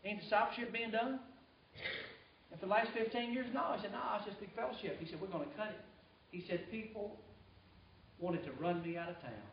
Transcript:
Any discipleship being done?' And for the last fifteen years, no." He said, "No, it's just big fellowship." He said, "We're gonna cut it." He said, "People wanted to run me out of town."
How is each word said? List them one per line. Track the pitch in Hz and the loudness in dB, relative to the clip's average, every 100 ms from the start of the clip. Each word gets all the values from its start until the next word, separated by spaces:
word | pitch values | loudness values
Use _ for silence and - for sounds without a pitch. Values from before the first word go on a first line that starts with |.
Any | 196 202 | -2 -4
discipleship | 170 214 233 254 220 | 4 6 6 2 -2
being | 226 226 | 0 2
done?' | 220 254 262 - - - - - - - - - - - - - | 2 2 0 -6 -18 -20 -20 -18 -6 -4 -4 -6 -12 -20 -20 -14
And | 160 | -6
for | 185 | 4
the | |
last | 208 226 | 6 6
fifteen | 233 220 240 240 | 2 2 2 2
years, | 247 247 | 0 2
no." | 262 339 | 2 2
He | 208 | 0
said, | 202 | 0
"No, | 233 247 208 | -2 0 0
it's | 208 | -2
just | 196 | -8
big | 202 | -8
fellowship." | - 226 226 185 147 | -2 -2 -2 -4 -4
He | 160 | -4
said, | 160 | -4
"We're | 190 | -2
gonna | 170 143 - | -2 -2 -2
cut | 214 | -4
it." | - - - - - - | -4 -12 -20 -20 -20 -8
He | 175 | -8
said, | - 175 - | 0 0 0
"People | 220 214 214 208 - - - - - - - - - - - | -4 -4 -4 -6 -8 -16 -18 -20 -20 -20 -20 -20 -20 -20 -2
wanted | 175 165 | 2 2
to | 147 | 0
run | 127 170 170 | 2 4 4
me | 170 170 | 2 0
out | 170 | -2
of | 175 | -4
town." | 127 107 101 | -6 -8 -12